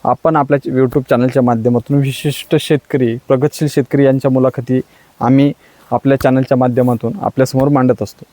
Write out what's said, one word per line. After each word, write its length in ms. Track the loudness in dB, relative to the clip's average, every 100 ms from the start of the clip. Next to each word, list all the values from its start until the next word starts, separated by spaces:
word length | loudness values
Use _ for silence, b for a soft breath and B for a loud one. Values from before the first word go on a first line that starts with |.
आपण 320 | -2 -2 0 0
आपल्या 220 | 0 -2
च-, 100 | -2
YouTube 340 | 0 0 -2 -2
चॅनलच्या 320 | 0 0 0
माध्यमातून 560 | 0 0 0 -2 0 -2
विशिष्ट 580 | -2 -4 -6 -8 -2 -2
शेतकरी, 560 | 0 -4 _ -2 -2 -4 -2
प्रगतशील 400 | 0 0 -2 -2
शेतकरी 340 | -2 0 2
यांच्या 260 | 2 2 0
मुलाखती 500 | 2 0 -2 -4 -4 -4 b b b
आम्ही 320 | 0 2 2 -2 b b b
आपल्या 300 | -4 0 2
चॅनलच्या 360 | 2 0 0 0
माध्यमातून 560 | 0 0 -2 -2 -4 -6
आपल्यासमोर 480 | -6 -2 -2 0 0
मांडत 340 | 2 2 0
असतो. 220 | -4 -10 -20